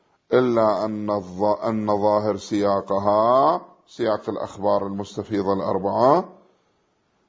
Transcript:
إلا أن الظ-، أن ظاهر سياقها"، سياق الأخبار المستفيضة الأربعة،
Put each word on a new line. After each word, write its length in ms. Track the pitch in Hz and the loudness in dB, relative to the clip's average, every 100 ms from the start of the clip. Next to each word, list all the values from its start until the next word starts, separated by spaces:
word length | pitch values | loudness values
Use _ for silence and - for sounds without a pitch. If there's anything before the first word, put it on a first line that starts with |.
| _ _ _ | _ _ _
إلا 520 | 123 127 117 110 95 110 | 2 2 2 2 2 -2
أن 360 | 107 104 104 | -4 -4 -4
الظ-، 440 | 90 90 104 104 113 | -4 -2 0 0 -2
أن 220 | 110 107 | -4 -2
ظاهر 500 | 104 104 104 107 98 | 0 2 2 0 -4
سياقها"، 1300 | - 104 101 98 95 98 104 104 113 131 143 175 - _ _ | -4 -2 0 0 0 -2 2 2 4 4 2 0 -6 _ _
سياق 420 | - 113 104 - | -4 -2 -2 -4
الأخبار 580 | 104 - 101 101 101 98 | -6 -8 -4 0 0 0
المستفيضة 680 | 98 101 - 101 104 95 | -6 -8 -10 -4 -2 0
الأربعة، 760 | 98 92 98 98 104 127 165 180 - _ _ _ _ _ _ _ _ | 0 -2 -2 -2 2 4 4 0 -12 _ _ _ _ _ _ _ _